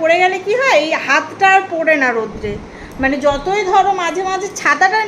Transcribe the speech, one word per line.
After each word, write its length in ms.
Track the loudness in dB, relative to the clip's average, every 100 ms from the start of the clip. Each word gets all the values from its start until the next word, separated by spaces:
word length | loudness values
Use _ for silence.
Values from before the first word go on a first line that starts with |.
পরে 160 | 0 2
গেলে 140 | 2 0 -2
কি 60 | 0
হয়, 160 | 2 2
এই 60 | 2 -4 0
হাতটা 400 | 0 0 0 4
আর 80 | 4 2
পড়ে 220 | -4 0 2
না 60 | 2
রোদ্রে। 420 | -2 -4 -8 -8 -8 -12 -18 -18 -4
মানে 140 | -2 0 0
যতই 360 | 0 -2 -2 2
ধরো 200 | 2 2 0
মাঝে 200 | -2 -2 -4
মাঝে 180 | -4 -6 -4
ছাতাটা 400 | 0 2 2 2